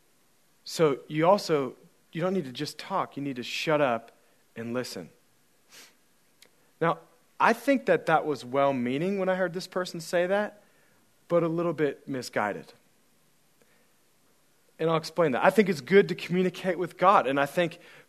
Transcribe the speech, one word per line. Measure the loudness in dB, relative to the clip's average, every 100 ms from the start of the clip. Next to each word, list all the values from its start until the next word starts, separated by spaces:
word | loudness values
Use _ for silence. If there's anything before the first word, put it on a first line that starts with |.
| _ _ _ _ _ _
So | -8 0 2 0 -4
you | 0 4
also, | 4 2 -2 -2 -8 -20 _ _
you | -6
don't | -4
need | -4
to | -6
just | -8 -10 -10
talk. | -6 -4 -4 -6
You |
need | -8 -8
to |
shut | -8 -6 0 2
up | 2 0 -4 -20 _ _ _
and | -12 -6
listen. | -6 -6 -10 -14 _ _ _ _ _ _ -20 -20 _ _ _ _ _ -20 _ _ -4
Now, | -2 -2 -8 _ _ 0
I | 2
think | 2 2 0 2
that | 0 2
that | 0 0
was | -6
well-meaning | -2 0 2 2 -2 -2 -2 -2
when | -2
I |
heard | -2 -2
this | -6 -8
person | -6 -6 -8
say | -4 -2 0
that, | 0 -2 -8 _ _ _ _ _ _ -2
but | 0
a | 2
little | 0 -2
bit | 0 -2 -4 -8
misguided. | -8 -6 -2 -2 -4 -12 -20 _ _ _ _ _ _ _ _ _ _ _ _ _ _ _ _ _ _ _ -4
And | -2
I'll | 0
explain | -2 0 2
that. | 4
I | 4
think | 4 2
it's | 0
good | 4 4 4
to |
communicate | 0 -2 0 0 -2 -4 -4
with | -6 2
God. | 6 6 4
And | 0
I | 0
think | 0 -2 -4 -20 -20